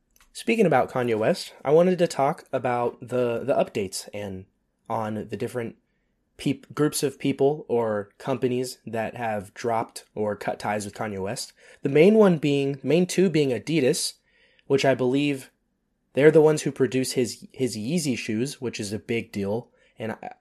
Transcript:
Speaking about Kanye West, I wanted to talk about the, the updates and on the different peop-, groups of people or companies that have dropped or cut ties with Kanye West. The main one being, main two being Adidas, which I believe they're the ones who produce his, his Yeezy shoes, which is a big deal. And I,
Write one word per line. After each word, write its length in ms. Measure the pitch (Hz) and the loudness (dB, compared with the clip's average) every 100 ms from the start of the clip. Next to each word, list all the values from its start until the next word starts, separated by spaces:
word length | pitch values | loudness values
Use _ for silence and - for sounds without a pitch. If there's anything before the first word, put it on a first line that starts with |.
| _ _ _ | _ _ _
Speaking 320 | - - 226 190 | -10 -2 2 4
about 260 | 135 - | 4 2
Kanye 260 | 131 120 110 | 0 0 2
West, 360 | 110 185 - - | 2 0 -4 -10
I 80 | 131 | 2
wanted 280 | 156 180 180 | 4 4 2
to 80 | 170 | 0
talk 380 | - 139 165 - | 0 0 -2 -6
about 480 | 131 123 120 120 - | -4 -2 -2 -2 -6
the, 440 | 123 123 120 117 | -6 -2 -2 -2
the 100 | 117 | -2
updates 560 | 131 185 - 95 - - | 0 0 -2 -6 -8 -12
and 320 | 104 101 95 95 _ _ _ - | -10 -10 -10 -14 _ _ _ -8
on 380 | 113 107 110 - | -4 -4 -6 -8
the 80 | 101 | -6
different 380 | 117 123 113 - _ _ _ _ _ - | -6 -6 -8 -10 _ _ _ _ _ -8
peop-, 360 | 156 135 - | -4 -4 -6
groups 300 | - 147 - | -2 0 0
of 160 | 143 - | -4 -4
people 460 | 139 135 139 151 - | -4 2 2 0 -2
or 420 | 120 113 104 101 - | -2 0 -2 -6 -10
companies 640 | - 131 127 123 127 - - | -6 -2 -2 -2 -6 -10 -10
that 300 | 110 107 - | -6 -6 -6
have 380 | 117 107 98 | -6 -6 -8
dropped 520 | - 120 113 120 - - - | -8 -4 -2 -4 -10 -14 -6
or 200 | 107 104 | -4 -4
cut 240 | - - | -6 -6
ties 260 | 110 107 101 | -4 -4 -6
with 100 | - | -8
Kanye 260 | 110 98 | -8 -6
West. 320 | 95 127 - - - - | -6 -8 -10 -16 -20 -8
The 60 | 139 | 0
main 260 | 143 175 220 | 6 8 8
one 220 | 202 165 | 6 4
being, 420 | 147 139 139 139 | 2 0 0 -2
main 220 | 131 165 180 | 0 2 2
two 240 | - 185 | 2 2
being 200 | 156 139 | 2 0
Adidas, 640 | 113 104 160 127 170 - - _ _ _ _ - | 0 -2 0 2 0 -4 -10 _ _ _ _ -2
which 180 | 139 139 | 2 2
I 100 | 127 | 2
believe 560 | 127 139 147 139 - _ _ _ _ _ _ | 2 0 0 -2 -8 _ _ _ _ _ _
they're 180 | - 147 | 4 8
the 100 | 156 | 8
ones 220 | 156 156 | 8 4
who 80 | 151 | -2
produce 420 | 135 127 127 127 | 0 0 0 -2
his, 340 | - 117 - - | -2 -2 -4 -14
his 260 | - 127 107 | -4 -4 -4
Yeezy 400 | 110 175 151 113 | -4 -2 -2 -4
shoes, 420 | - 107 131 - | -2 -4 -4 -6
which 200 | 117 - | -8 -8
is 120 | 107 | -6
a 60 | 104 | -8
big 320 | - 117 98 | -4 -6 -4
deal. 380 | 104 98 110 123 _ _ - | -6 -4 -4 -6 _ _ -12
And 160 | 110 | -10
I, 180 | - - - | -10 -12 -10